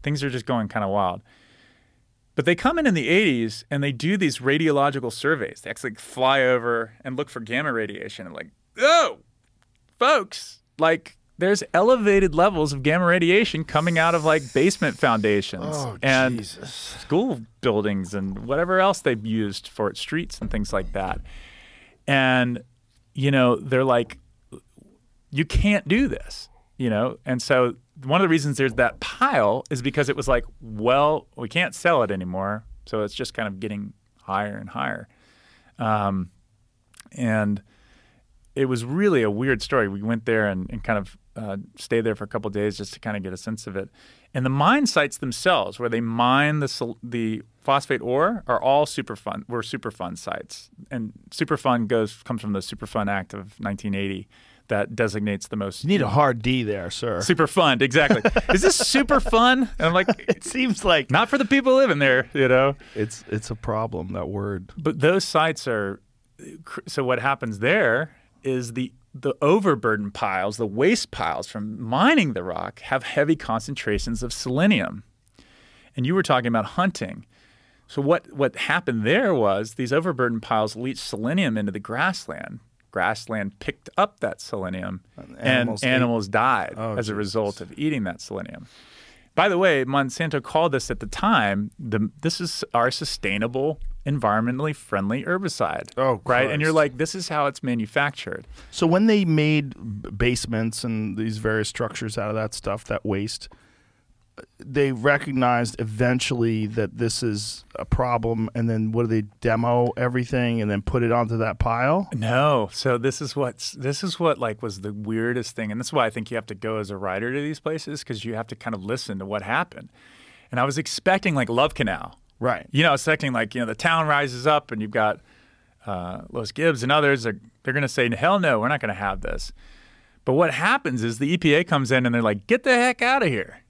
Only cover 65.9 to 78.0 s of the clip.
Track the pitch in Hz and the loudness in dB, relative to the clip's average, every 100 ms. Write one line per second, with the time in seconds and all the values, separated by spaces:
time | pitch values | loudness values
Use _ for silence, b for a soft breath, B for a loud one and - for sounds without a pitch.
65.9 | 101 _ _ _ _ - 160 - - - | -6 _ _ _ _ -20 -18 -14 -14 -8
66.9 | - 127 123 131 139 117 101 120 208 139 | -4 0 0 0 -2 -4 -2 2 2 2
67.9 | 120 156 b b _ 135 127 120 117 127 | 2 -2 b b _ -4 -2 -4 -6 -8
68.9 | _ _ 135 135 - 147 202 196 131 113 | _ _ -6 -4 0 4 4 4 2 2
69.9 | 107 101 - 107 95 98 107 110 104 160 | 0 -2 -4 -2 0 -2 -2 -4 2 2
70.9 | 233 - - 85 78 92 107 107 110 113 | 2 -2 -4 -4 -4 -6 -8 -8 -8 -4
71.9 | 131 233 320 160 95 90 82 92 - - | 2 4 4 2 -2 -6 -6 -8 -10 -4
72.9 | 131 - - 147 160 - 113 107 139 - | -4 0 0 2 0 0 -4 -4 -6 -2
73.9 | 104 - 113 120 - 131 127 196 151 - | -2 -2 -6 -6 -6 -4 2 4 4 0
74.9 | - - _ _ b b b b b b | -8 -18 _ _ b b b b b b
75.9 | - 127 185 170 127 120 113 104 - 185 | -4 0 2 2 2 2 0 -2 0 -2
76.9 | - 92 85 - b b b b b b | -2 -10 -10 -18 b b b b b b
77.9 | - | -4